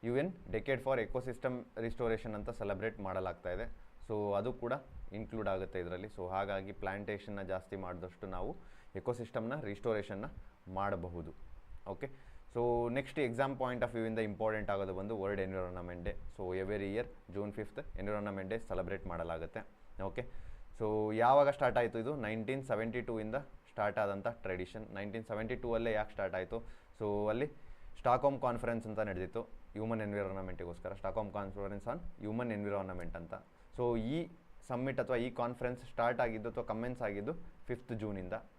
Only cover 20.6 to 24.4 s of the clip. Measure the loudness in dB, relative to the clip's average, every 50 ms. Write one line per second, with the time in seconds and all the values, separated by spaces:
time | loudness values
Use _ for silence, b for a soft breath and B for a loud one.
20.6 | B B -4 0 2 4 4 4 4 4 6 8 8 10 12 10 10 10 8 6
21.6 | 4 4 6 6 4 4 2 0 0 0 0 0 0 0 0 0 0 0 0 -2
22.6 | 2 0 2 2 2 2 0 -2 -2 0 -2 -2 -2 0 -2 -2 -2 -4 -14 -18
23.6 | -20 -12 -2 2 2 2 4 4 2 2 2 0 0 -2 -2 -2